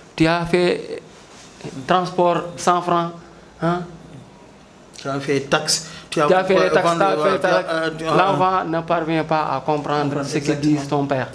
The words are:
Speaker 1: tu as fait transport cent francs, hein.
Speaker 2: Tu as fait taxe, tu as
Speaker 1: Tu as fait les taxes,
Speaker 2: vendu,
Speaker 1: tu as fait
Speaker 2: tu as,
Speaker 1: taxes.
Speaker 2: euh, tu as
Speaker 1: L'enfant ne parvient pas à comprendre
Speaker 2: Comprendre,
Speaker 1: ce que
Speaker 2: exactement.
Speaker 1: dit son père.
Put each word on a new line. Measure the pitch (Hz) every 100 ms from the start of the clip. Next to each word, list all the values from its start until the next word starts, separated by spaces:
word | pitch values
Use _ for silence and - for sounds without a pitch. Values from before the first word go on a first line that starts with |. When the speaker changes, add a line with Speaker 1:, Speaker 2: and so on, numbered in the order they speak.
| - -
Speaker 1:
tu | 160
as | 170 165
fait | 180 175 - - - - - - - - - 143 135 127
transport | 180 170 175 175 165 - -
cent | 185 175
francs, | 170 170 170 170 - - - -
hein. | 165 180 170 - - - - - - - - - - -
Speaker 2:
Tu | 139
as | 139
fait | 139 139 139
taxe, | 156 156 - - - -
tu | 170
as | 147
Speaker 1:
Tu |
as | 185
fait | 190
les | 185 -
taxes, | 185 170
Speaker 2:
vendu, | 170
Speaker 1:
tu |
as | 196 185
fait | 202 190
Speaker 2:
tu | 185
as, |
Speaker 1:
taxes. | 180 175
Speaker 2:
euh, | 160 160 156
tu | 160
as | 156
Speaker 1:
L'enfant | 190 190 185 185
ne | 170 165
parvient | 165 170 160 160
pas | 156 156 151
à | 135
comprendre | - 151 147 147
Speaker 2:
Comprendre, | 143 143 135
Speaker 1:
ce |
que | 151
Speaker 2:
exactement. | 147 147 151 143
Speaker 1:
dit | 139
son | 147 139
père. | 131 120